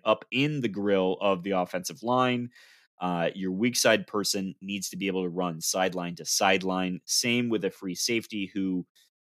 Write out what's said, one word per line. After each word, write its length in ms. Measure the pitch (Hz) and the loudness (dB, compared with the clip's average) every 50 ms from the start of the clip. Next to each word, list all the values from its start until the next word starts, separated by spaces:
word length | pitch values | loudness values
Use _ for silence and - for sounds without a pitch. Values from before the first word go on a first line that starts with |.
| - | 2
up 200 | 110 110 - - - | 2 2 2 0 -4
in 300 | - 127 139 151 151 143 | 0 0 0 2 2 0
the 80 | 120 110 | 0 0
grill 480 | 92 101 101 101 98 95 92 92 92 - | 0 0 2 2 4 4 4 2 2 2
of 220 | 101 101 98 90 87 | 2 2 2 2 0
the 80 | 98 98 | 0 0
offensive 500 | 92 90 - - 90 92 - 85 73 107 | 0 0 0 -4 -6 -6 -6 -10 -6 -2
line. 480 | 117 123 127 127 127 123 120 120 120 - - - - - _ _ _ _ _ | 0 2 4 4 2 2 0 -4 -6 -10 -16 -20 -20 -20 _ _ _ _ _
Uh, 300 | 90 90 90 85 85 85 - | -2 -2 0 2 0 0 0
your 160 | 95 95 92 | -2 -4 -4
weak 240 | 92 95 113 123 120 | 0 0 0 0 2
side 320 | - - 120 110 101 92 | 4 4 4 4 4 2
person 480 | - - 104 98 - - 101 95 95 - - | -2 -4 -2 -2 0 -2 -2 -2 -4 -6 -8
needs 300 | 95 196 - 98 95 - | -8 -8 -6 -6 -6 -8
to 60 | - | -6
be 120 | 90 98 95 | -4 -2 -2
able 140 | 92 95 92 | 0 0 -2
to 40 | 87 | -2
run 320 | 85 90 90 87 82 80 | -2 -2 -2 -2 -2 -4
sideline 540 | - - - 95 92 92 87 90 87 87 87 | -4 -4 0 0 0 0 0 -2 -4 -6 -8
to 100 | 82 80 | -8 -6
sideline. 760 | - - - 104 95 98 95 92 95 92 92 92 92 90 87 - | -4 0 2 4 4 4 2 2 0 0 0 0 -2 -4 -6 -6
Same 440 | - - - - 120 120 123 123 117 | -2 -2 0 2 2 2 2 2 2
with 160 | 113 101 92 | 0 0 0
a 60 | 95 | -2
free 260 | - - 98 95 87 | -4 -4 -8 -8 -6
safety 520 | - - - 117 113 - - 113 104 98 92 - | -4 -2 -2 -2 -2 -2 -4 -6 -6 -6 -4 -2
who 320 | 101 95 95 92 90 87 - _ _ _ _ _ _ _ | -2 0 0 0 -2 -2 -6 _ _ _ _ _ _ _